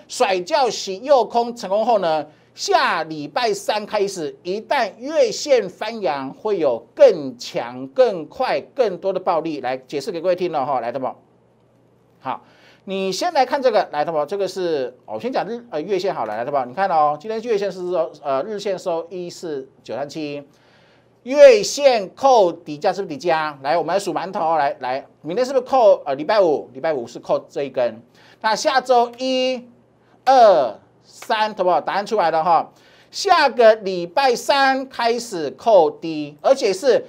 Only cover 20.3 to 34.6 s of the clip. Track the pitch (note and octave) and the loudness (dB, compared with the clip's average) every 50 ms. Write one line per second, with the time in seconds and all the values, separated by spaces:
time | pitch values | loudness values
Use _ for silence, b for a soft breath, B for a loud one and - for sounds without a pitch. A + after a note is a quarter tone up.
20.3 | C#3+ C#3+ C#3 _ b b b b b b b b b b b b b _ - A#3+ | -10 -10 -14 _ b b b b b b b b b b b b b _ -8 0
21.3 | C4 D4 C#4+ C#4 A#3+ G#3 F#3+ - - C4+ C#4+ C4+ B3 A3 F#3+ F3 - - - C#4 | 6 8 10 10 10 8 4 -2 -2 2 2 4 4 2 0 -6 -4 0 4 4
22.3 | B3+ A#3 G3 F3 E3 - - - D3+ D3 D3+ G3 F3+ F#3+ G3 F3 D3+ C3+ C#3 F3 | 6 6 6 4 2 -4 -10 -14 -8 -4 -2 -2 -2 -2 -4 -8 -8 -6 -2 0
23.3 | D#3+ D#3+ D#3 D3+ D3 C3+ C3+ C#3 D#3+ F3 D#3 D#3 F3 G3+ G3 F#3 D#3 D3 D#3+ F#3 | 0 0 -2 -4 -8 -6 -4 -2 0 0 0 0 -2 -2 -2 -2 -4 -6 -6 -6
24.3 | F#3+ G#3 E3+ D#3+ E3 D#3 C#3+ C#3+ D3 - B2+ B2 B2+ C#3 - - _ _ - D3 | -6 -4 -2 0 0 2 0 0 -2 -4 -6 -6 -6 -6 -8 -12 _ _ -12 -8
25.3 | F3 A3 B3+ B3 C#4 C4 B3+ - C4+ C4 A#3 G3+ F#3 - - D3 C#3 C3+ D#3 F3+ | -4 -4 -2 -2 -2 -2 -2 0 2 4 6 6 6 4 2 -4 -6 -4 -2 0
26.3 | A3 G#3+ F#3+ E3+ D3 A#2 F#2 F#2 B2 C3 C#3 D#3+ D#3 C3+ A#2 A#2 - D#3 - - | 2 4 4 4 2 0 -4 -8 -12 -6 -4 -4 -4 -4 -6 -10 -12 -10 -6 -4
27.3 | E3 C#3+ - - - E3 C#3+ C3+ - C3+ B2 A#2+ A2 A2 - _ b b b b | -4 -4 -4 -6 -8 -6 -6 -4 -2 -2 -2 -2 -2 -6 -18 _ b b b b
28.3 | b b - A3 A3 F#3+ - D4+ C#4 C4 B3 B3+ B3+ A#3+ A#3 A#3+ A#3+ A#3+ B3+ C4 | b b -4 -2 -2 0 0 0 0 0 2 4 4 4 2 2 -2 -6 -4 -2
29.3 | C4 B3+ B3+ B3+ B3+ A#3+ A#3+ - - _ _ _ _ b b b b b - - | -2 0 0 -2 -2 -4 -8 -14 -20 _ _ _ _ b b b b b 2 4
30.3 | C4+ C4 A#3 G#3+ F#3+ D#3 C3+ A2+ G2 - _ _ _ _ _ _ - - - - | 6 8 8 8 8 6 4 0 -2 -8 _ _ _ _ _ _ -20 -12 -6 -4
31.3 | A#3 G#3+ G#3+ A3 G#3 - F#3 F3+ F3 D3+ C3+ - D#3 F#3+ G#3 G3+ A3+ G#3 F3 D#3+ | -2 -2 -2 -2 -2 -2 0 2 2 0 0 -2 -4 -4 -4 -2 0 0 0 2
32.3 | D#3+ D#3+ D#3 F3 E3 D3+ B2 - _ b b b b b b b b - - G4 | 2 0 2 4 4 2 2 0 _ b b b b b b b b -4 0 2
33.3 | F4+ E4+ D4+ C#4 G#3+ A#3+ A#3 A3 A3+ A3 G#3+ F#3+ F#3+ F3+ E3+ - - - C#4 C4 | 4 4 4 2 4 6 6 6 6 6 2 -6 -6 -6 -6 -4 -2 0 2 2
34.3 | A#3+ - - - D4 C#4 | 2 0 0 0 2 4